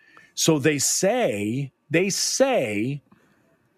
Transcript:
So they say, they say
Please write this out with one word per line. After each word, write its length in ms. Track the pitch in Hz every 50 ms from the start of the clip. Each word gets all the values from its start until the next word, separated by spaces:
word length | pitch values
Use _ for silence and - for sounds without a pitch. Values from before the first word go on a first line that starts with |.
| _ _ _ - - _ _
So 240 | - - - 160 147
they 180 | 123 156 147 135
say, 960 | - - - - 180 190 240 254 226 151 110 101 104 107 117 139 143 131 - _ _ _
they 200 | 143 165 190 -
say 920 | - - - - - - 269 277 247 190 131 107 104 101 113 131 143 143 - _ - _ _ _ _ _ _ _ _ _ _ _ _